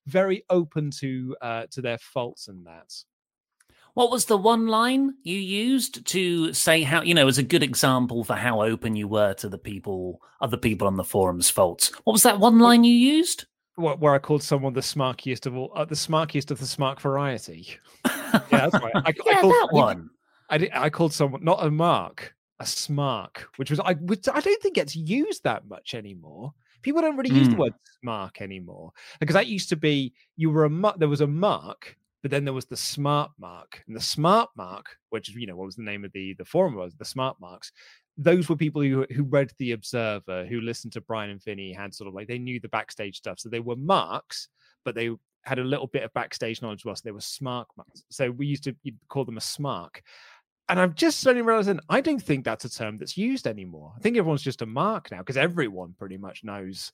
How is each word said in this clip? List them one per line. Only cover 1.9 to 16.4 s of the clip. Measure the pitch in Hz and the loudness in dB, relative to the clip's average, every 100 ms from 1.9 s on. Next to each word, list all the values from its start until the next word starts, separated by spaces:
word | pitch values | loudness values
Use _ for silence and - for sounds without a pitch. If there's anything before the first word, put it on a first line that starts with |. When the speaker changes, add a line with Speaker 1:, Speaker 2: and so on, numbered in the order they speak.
| 113 | -6
Speaker 1:
faults | - 135 120 - - | -6 -6 -6 -8 -18
and | 95 82 | -18 -20
that. | 82 - - - _ _ _ _ _ _ _ _ | -20 -20 -20 -20 _ _ _ _ _ _ _ _
Speaker 2:
What | - 240 | 2 2
was | 247 - | 2 2
the | 202 | 4
one | 208 233 226 | 6 4 4
line | 220 240 269 277 269 | 2 2 2 0 -2
you | 165 196 | -6 -6
used | 190 202 240 269 233 - - | -2 -2 2 0 0 -6 -4
to | 185 180 175 160 | 0 2 2 0
say | 143 - 160 | 0 4 4
how, | 143 160 | 4 2
you | 170 | 4
know, | 170 135 | 6 6
as | 131 | 4
a | |
good | 123 170 | 4 2
example | 147 123 139 127 123 120 | 2 2 4 4 2 -2
for | 110 | -2
how | 104 120 110 | -2 0 2
open | 110 113 117 | 2 0 -2
you | 107 101 | -2 0
were | 107 101 | 2 2
to | 98 104 | 0 -6
the | 95 | -8
people, | - 98 104 95 90 82 _ _ | -10 -10 -6 -6 -6 -10 _ _
other | 117 123 | -4 0
people | 117 104 101 | 0 2 2
on | 95 | 0
the | |
forum's | 92 104 92 87 - | 0 2 2 2 2
faults? | - 92 85 - - | 4 4 4 -2 0
What | - | 0
was | 214 | 4
that | 247 202 | 6 6
one | 226 226 | 8 10
line | 233 240 | 10 10
you | 240 | 10
used? | 240 262 311 359 - - _ _ - | 8 8 6 2 -2 -10 _ _ -4
Speaker 1:
What, | 165 139 | -2 2
where | 151 | 4
I | 139 | 4
called | 139 151 | 4 0
someone | - 143 135 | 2 0 0
the | 127 | -2
smarkiest | - 147 131 120 131 123 131 | -4 -2 -2 -2 -6 -6 -6
of | 127 | -6
all, | 135 | -8
uh, | 175 151 | -6 -4
the | |
smarkiest | 151 - 160 156 147 | -4 0 0 0 -2